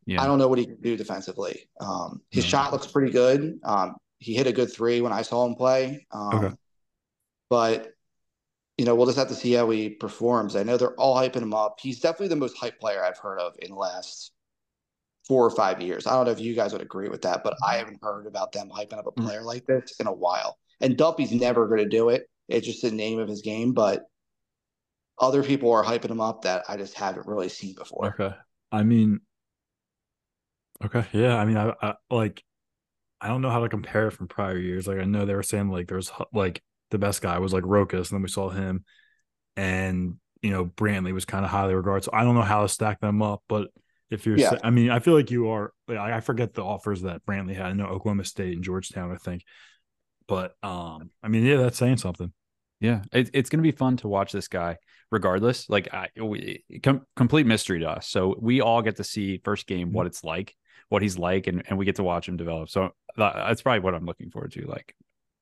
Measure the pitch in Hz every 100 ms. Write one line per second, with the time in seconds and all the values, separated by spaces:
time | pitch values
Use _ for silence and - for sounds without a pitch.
0 | - 92 135 139 131 127 120 117 117 110
1 | 107 98 95 92 98 - - - 98 92
2 | 85 - _ 101 87 139 139 127 - 143
3 | 131 123 127 139 156 - 117 101 90 -
4 | _ _ 117 113 135 120 120 - 117 120
5 | 120 104 117 120 123 117 127 131 131 143
6 | - 110 104 107 98 - _ _ _ _
7 | _ _ _ _ - 120 113 113 - _
8 | _ _ _ _ _ _ _ - 120 120
9 | 123 139 131 120 123 120 113 110 107 104
10 | 104 - 117 120 104 98 104 123 123 -
11 | 135 127 131 131 110 107 107 - 135 120
12 | 165 - 202 156 127 - 120 - 113 101
13 | 92 - 104 95 87 - 90 98 92 92
14 | - - - _ _ _ _ _ _ _
15 | _ _ - 131 117 113 98 92 90 85
16 | 107 127 120 110 117 117 - 107 - 95
17 | 101 - 92 87 - - 101 117 110 104
18 | 107 101 104 101 107 104 98 101 104 107
19 | 104 - 113 107 117 123 - 131 - -
20 | 107 92 87 90 - - _ - 131 123
21 | 160 160 123 120 123 117 107 110 104 113
22 | 117 123 - _ - 113 110 113 120 107
23 | 110 113 107 104 110 110 117 127 107 -
24 | - _ _ _ _ _ _ _ _ _
25 | _ - 127 139 135 139 120 113 107 117
26 | 110 113 110 110 95 90 - 101 98 -
27 | 98 95 - 104 90 - 98 92 - -
28 | 101 - 98 98 _ _ - 110 107 117
29 | 107 101 _ _ _ _ _ _ _ _
30 | _ _ _ _ _ _ _ - 107 123
31 | 107 104 123 120 107 110 110 - 104 -
32 | - 120 107 - _ _ _ _ _ _
33 | _ _ 107 127 131 117 117 107 - 107
34 | 110 - 90 - 98 92 90 92 92 95
35 | 95 104 101 98 95 104 101 92 90 92
36 | 92 - - 107 95 87 _ _ - 107
37 | 101 98 95 87 92 92 90 101 98 92
38 | 87 98 92 - 95 95 95 92 - _
39 | _ _ _ _ _ - 95 92 95 92
40 | 90 85 _ _ 107 95 87 - 107 101
41 | 92 92 - 98 98 98 98 95 92 98
42 | - 110 120 120 101 107 104 - 107 101
43 | 104 104 107 101 - 107 101 _ _ _
44 | - 107 110 107 117 - 117 120 120 120
45 | 170 156 123 123 110 110 104 _ - 110
46 | 104 113 - 117 113 - 98 101 107 95
47 | 92 85 - 98 92 92 92 98 98 95
48 | 107 101 92 - 92 87 90 92 - 95
49 | 90 90 - 90 _ - - _ _ _
50 | _ _ - 95 92 - 101 90 85 80
51 | 82 _ 110 113 123 143 123 - 123 127
52 | 92 87 87 - _ _ _ - 110 113
53 | 98 123 120 139 127 156 160 - 131 127
54 | 107 98 98 101 - 90 85 85 _ _
55 | - 110 92 95 117 123 - 104 87 98
56 | 92 - 110 107 101 - _ - 135 135
57 | - - 123 156 127 110 - 87 78 78
58 | - 101 92 104 113 131 117 117 110 101
59 | 101 110 98 92 - 101 - 92 87 90
60 | 90 - 80 82 104 _ _ - - 104
61 | 104 90 87 95 95 90 - 98 98 95
62 | 92 87 87 87 85 82 78 95 92 -
63 | _ - 104 - 104 110 131 113 92 87
64 | 85 - - - - - - - - -
65 | _ _ _ _